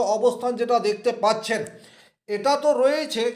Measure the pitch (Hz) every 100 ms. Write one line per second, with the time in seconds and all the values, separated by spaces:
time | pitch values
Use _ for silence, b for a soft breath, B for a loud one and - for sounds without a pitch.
0 | 202 220 240 240 247 240 233 233 208 208
1 | 240 226 208 220 - 220 - - B B
2 | B B - 208 247 285 294 254 262 302
3 | 294 226 240